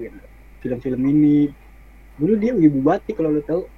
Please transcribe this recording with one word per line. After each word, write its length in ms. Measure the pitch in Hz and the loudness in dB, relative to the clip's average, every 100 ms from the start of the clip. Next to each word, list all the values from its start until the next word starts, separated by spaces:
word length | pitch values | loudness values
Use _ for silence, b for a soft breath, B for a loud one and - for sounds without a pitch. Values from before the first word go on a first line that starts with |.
gitu. 160 | 113 - - - - - | -10 -16 -20 -20 -20 -12
Film-film 380 | 123 123 131 123 | -10 -8 -6 -4
ini. 480 | 135 151 147 147 143 - - - - - - - | 0 2 4 4 0 -4 -20 -20 -20 -20 -20 -6
Dulu 180 | 165 220 | -2 0
dia 160 | 226 226 | 0 2
wibu 240 | 156 139 | 2 4
banget 320 | 143 196 - | 0 0 -4
sih, 20 | |
kalau 160 | 214 156 | -4 -2
lu 120 | 151 | -2
tahu, 240 | 147 170 - | -2 -6 -6